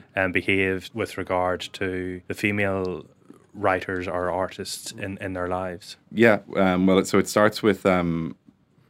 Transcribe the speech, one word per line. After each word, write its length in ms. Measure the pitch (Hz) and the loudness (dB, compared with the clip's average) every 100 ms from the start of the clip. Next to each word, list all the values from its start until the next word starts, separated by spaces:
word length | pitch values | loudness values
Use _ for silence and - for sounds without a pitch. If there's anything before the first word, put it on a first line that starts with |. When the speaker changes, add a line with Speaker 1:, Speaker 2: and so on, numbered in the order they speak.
| - - | -6 -2
Speaker 1:
um, 160 | 95 | 0
behaved 580 | 90 92 95 95 95 - | 0 0 0 0 -2 -6
with 240 | 117 - - | -8 -6 -6
regard 420 | 92 92 90 87 - | -4 0 0 -2 -6
to 480 | - 95 92 92 90 - | -8 -6 -4 -6 -8 -10
the 60 | |
female 680 | 92 104 104 98 95 92 85 - _ - - _ - | -4 -2 0 0 -2 -4 -6 -12 _ -20 -20 _ -4
writers 480 | 98 92 - 92 90 | 0 0 -2 -6 -4
or 240 | 87 90 | -4 -2
artists 600 | 87 92 - 95 - - | -2 -4 -6 -10 -10 -12
in, 240 | 117 101 98 | -10 -10 -8
in 140 | 101 | -8
their 160 | 92 90 | -6 -4
lives. 480 | 92 92 85 - - - | -4 -6 -10 -14 -20 -6
Speaker 2:
Yeah, 280 | 101 113 101 - - | 4 6 6 2 2
um, 300 | 92 90 95 | 4 6 6
well, 120 | 95 | 6
it, 80 | - | 4
so 100 | 101 | 2
it 80 | 92 | 2
starts 360 | 107 107 - | 4 4 4
with, 240 | 110 95 98 | 0 2 2
um, 500 | 92 87 82 80 - _ _ _ _ _ | 2 0 -2 -6 -10 _ _ _ _ _